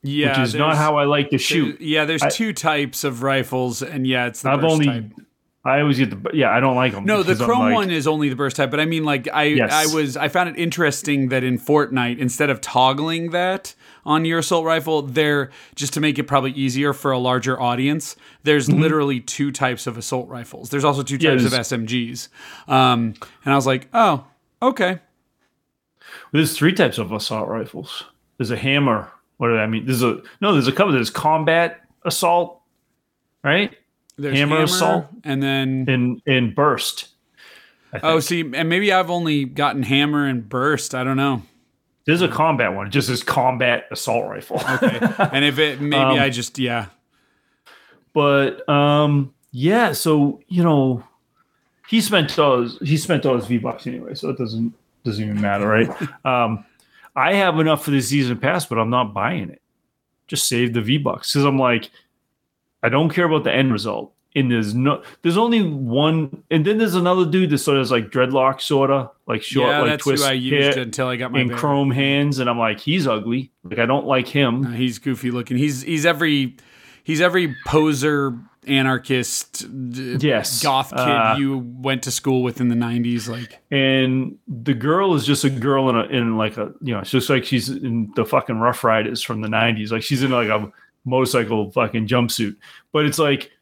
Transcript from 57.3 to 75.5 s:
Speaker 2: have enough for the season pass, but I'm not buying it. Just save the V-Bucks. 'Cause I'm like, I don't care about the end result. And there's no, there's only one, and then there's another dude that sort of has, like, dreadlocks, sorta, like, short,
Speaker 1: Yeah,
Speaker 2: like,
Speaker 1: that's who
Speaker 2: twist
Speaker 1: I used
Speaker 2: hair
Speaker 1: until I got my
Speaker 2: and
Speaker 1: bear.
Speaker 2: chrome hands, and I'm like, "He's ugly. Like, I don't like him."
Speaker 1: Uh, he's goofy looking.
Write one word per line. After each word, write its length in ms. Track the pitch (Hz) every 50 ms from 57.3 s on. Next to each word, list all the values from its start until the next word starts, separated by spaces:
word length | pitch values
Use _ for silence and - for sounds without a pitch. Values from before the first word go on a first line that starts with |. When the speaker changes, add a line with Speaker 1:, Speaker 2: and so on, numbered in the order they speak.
| 190
Speaker 2:
have 260 | 202 196 185 160 156
enough 240 | 160 160 156 147 -
for 60 | 156
the 100 | 143 139
season 360 | 123 104 135 143 135 123 120 113
pass, 280 | - 135 165 180 -
but 120 | - 120 113
I'm 120 | 113 110
not 220 | 120 123 127 107 101
buying 360 | 101 98 120 139 - 101 76
it. 120 | - _ _ _ _ _ _ _ _ _ _ _ _ _ _ _
Just 200 | - 139 - -
save 260 | 127 117 120 123 117
the 80 | 120
V-Bucks. 520 | 107 104 135 156 143 131 - - - - -
'Cause 120 | 143 139
I'm 120 | 143 139 135
like, 300 | 131 127 120 117 - - _ - _ _ _ _ _ _ _ _ _ _ _ _ _ _ _ _ -
I 60 | 117
don't 200 | 113 139 160 165
care 160 | 147 180 175
about 180 | 165 156 151 -
the 60 | 139
end 200 | - 123 135 131
result. 420 | 120 101 98 110 98 - - - _ _ _ _ _
And 140 | 143 135 123
there's 220 | 120 117 110 104 107
no, 300 | 123 127 139 147 - - - - _
there's 160 | _ 170 170 196
only 240 | 226 240 233 226
one, 840 | 202 170 151 139 135 120 113 135 147 156 160 160 156 135 - - - _
and 160 | 170 160 151
then 140 | 185 214 214
there's 160 | 226 208 170
another 280 | 185 175 180 180 185 180
dude 280 | 160 147 185 185 170
that 80 | 147 135
sort 180 | - - 143 139
of 40 |
has, 100 | 131 113
like, 180 | 131 120 110 101
dreadlocks, 520 | - 127 127 127 131 135 131 135 131 -
sorta, 500 | - - 151 139 139 135 139 139 127 - - _ _ -
like, 160 | 117 110 -
short, 260 | - - 139 123 123
Speaker 1:
Yeah, 120 | 139 147
Speaker 2:
like, 80 | 147 147
Speaker 1:
that's 120 | 151 143 -
who 40 | 143
Speaker 2:
twist 140 | 135 135 143
Speaker 1:
I 60 | 139
used 420 | 131 131 123 127 139 143 139 143 139
Speaker 2:
hair 80 | 131 127
Speaker 1:
until 240 | 117 - - 131 127
I 100 | 127 120
got 140 | 127 127
my 80 | 120 143
Speaker 2:
and 80 | 127 123
Speaker 1:
bear. 80 | 120 120
Speaker 2:
chrome 320 | - 147 143 139 139 139
hands, 480 | 127 131 139 139 139 143 143 147 143 135
and 100 | 127 120
I'm 80 | 120 120
like, 220 | 117 113 107 104
"He's 260 | - - 156 185 160
ugly. 460 | 135 117 110 101 110 117 131 131 - _ _ _
Like, 140 | 87 87 113
I 80 | 117
don't 220 | 113 131 143 - 117
like 200 | 135 131 123 -
him." 380 | - 147 143 123 117 127 139
Speaker 1:
Uh, 60 | 120
he's 260 | 120 117 127 127 117 -
goofy 320 | - 139 131 113 - 123
looking. 280 | 120 123 120 -